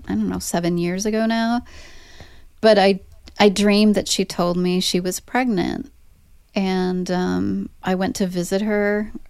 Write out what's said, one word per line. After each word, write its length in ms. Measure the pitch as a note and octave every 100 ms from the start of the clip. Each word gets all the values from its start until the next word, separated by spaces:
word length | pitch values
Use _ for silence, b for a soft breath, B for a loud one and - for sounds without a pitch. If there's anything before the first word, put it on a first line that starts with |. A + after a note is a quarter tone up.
| -
I 60 |
don't 160 | G3+ G#3
know, 100 | F#3
seven 380 | - E3+ F3 F3
years 280 | E3+ F#3 G#3+
ago 200 | G#3+ A3+
now, 360 | A3+ A3+ A#3+ B3 B B B B B B B B -
but 180 | A3 G3+
I, 220 | G3 F#3+ - - - -
I 100 | G#3
dreamed 440 | G3 G3+ G3+ G#3+
that 140 | G3 -
she 180 | - F#3+
told 320 | - F3 F3
me 220 | F3+ F3+
she 200 | F#3 F3+
was 200 | F3+ F#3
pregnant. 720 | - B3 B3+ G3 - - - - - _ _ - _ -
And, 560 | F#3+ F#3 F#3 F#3 F3+
um, 580 | F3+ F3+ F#3 - G3 G3 -
I 100 | -
went 220 | F#3 F#3 -
to 100 | F#3
visit 380 | F3+ F3 F#3+
her, 480 | G#3+ G#3 G#3 G#3 G#3+ - -